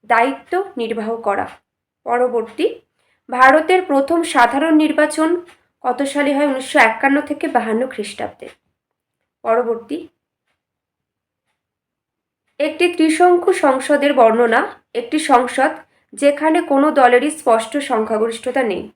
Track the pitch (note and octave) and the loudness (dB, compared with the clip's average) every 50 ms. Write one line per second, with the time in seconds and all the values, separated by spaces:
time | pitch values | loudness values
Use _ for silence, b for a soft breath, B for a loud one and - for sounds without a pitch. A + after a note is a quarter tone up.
0 | _ _ A#3+ A3+ A#3 C#4 C4+ - - _ - F4+ G4 F#4+ - - A#3 G#3+ A3 A3 | _ _ 0 0 0 0 -4 -8 -10 _ -6 -6 -6 -6 -8 -8 -6 -6 -6 -8
1 | G#3+ G#3+ A#3 A3+ A3+ G#3 G3 - - - - _ _ _ _ _ _ _ _ _ | -6 -8 -8 -6 -4 -4 -4 -4 -6 -8 -10 _ _ _ _ _ _ _ _ _
2 | _ A#3+ A#3 B3 B3 B3 A3+ A#3 A3 A3 - - D#4+ A4 - - _ _ _ _ | _ -4 -2 0 0 0 -2 -4 -6 -6 -6 -4 -4 -4 -4 -6 _ _ _ _
3 | _ _ _ _ _ - B3 B3 B3+ C4 C4 D#4+ D#4 D#4 F#4 F#4 F#4 - C#4 C4+ | _ _ _ _ _ -10 0 4 6 6 6 4 4 4 2 2 2 0 0 0
4 | C#4 - E4 E4+ E4 D#4+ - C#4 A#3+ A#3 B3 C#4 D4+ E4 D#4 D#4 D#4 D4+ D4+ D4+ | 0 0 0 -2 -2 -2 2 2 2 2 2 0 0 2 4 4 2 2 2 0
5 | D4+ D4+ D4+ - D#4 D#4+ F4 F4 - b b b b b b _ - B3+ B3 B3 | 0 0 0 -2 0 0 0 -4 -6 b b b b b b _ -6 -6 -4 -4
6 | C#4 C4+ - C#4+ C#4+ C#4 C#4 C#4 D4 C#4+ C4 C4 C4 - - D4 A#3+ A3 A3 - | -4 -4 -2 -2 -2 0 0 0 0 0 -2 -4 -6 -2 2 2 2 2 2 0
7 | - C4+ C#4 D4 D4 - D4+ C#4+ - D4+ C4+ B3 G#3+ A3 G#3+ A3+ B3+ C4 - - | 0 0 0 0 -2 -4 -8 -6 -6 -2 -2 -2 -2 -2 -2 -2 -4 -4 -6 -10
8 | G3+ - - - - - - _ - - - _ _ _ _ _ _ _ _ _ | -12 -12 -10 -10 -10 -12 -10 _ -20 -20 -20 _ _ _ _ _ _ _ _ _
9 | _ _ _ _ _ _ _ _ _ A#3 A3+ A#3 B3 A3+ A#3 A3+ A3+ - C#4+ E4+ | _ _ _ _ _ _ _ _ _ -2 0 0 0 -2 -4 -6 -6 -10 -10 -10
10 | - - _ _ _ _ _ _ _ _ _ _ _ _ _ _ _ _ _ _ | -10 -14 _ _ _ _ _ _ _ _ _ _ _ _ _ _ _ _ _ _
11 | _ _ _ _ _ _ _ _ _ _ _ _ _ _ _ _ _ _ _ _ | _ _ _ _ _ _ _ _ _ _ _ _ _ _ _ _ _ _ _ _
12 | _ _ _ _ _ _ _ _ _ _ _ _ C#4+ D#4 D#4+ D#4+ F4 F4 E4+ - | _ _ _ _ _ _ _ _ _ _ _ _ -4 -4 -2 -2 -2 -2 2 2
13 | D#4+ D#4+ D#4+ D#4+ F4 F4+ F4+ F4 E4+ - F4+ - - C#4+ C4 C4 C4 - D4 C#4+ | 2 2 4 4 4 4 4 4 2 0 0 2 2 2 0 0 0 -2 0 0
14 | C#4+ C#4+ C#4+ C4 A#3 A3+ A3 A#3 A#3+ A3+ A3+ A#3+ E4 G#4 - _ _ _ _ A#3 | 2 0 4 4 4 4 4 2 2 2 2 0 0 -2 -8 _ _ _ _ -10
15 | A#3 - - D4+ D#4 - C#4 A#3+ B3+ B3 - C4 C4 D#4 D#4 - b b b b | -8 -4 -4 -4 0 2 2 2 2 0 -2 -2 -2 -2 -2 -6 b b b b
16 | b b b G#3 C#4+ C#4+ C#4+ D4 D4+ D#4+ D#4+ F4 E4+ - C#4+ C4+ C#4 D#4 - C#4+ | b b b 0 0 0 0 2 0 0 0 0 0 0 0 2 2 2 2 4
17 | B3+ A#3+ B3 B3 B3+ D4+ D4+ - - C4 A3+ A3+ A3 - - D4 C#4 - C4 A3 | 4 6 4 4 2 0 -6 -4 0 0 0 0 0 -4 -6 -6 -4 -2 -2 -4
18 | A3 G#3+ A3+ G#3+ A3 A#3 A3+ - - B3+ B3 C4+ C4 A3 F#3 F3 G#3+ G#3+ _ | -2 -2 -2 -2 -2 -4 -6 -8 -8 -4 -4 -2 -2 -2 -4 -6 -8 -12 _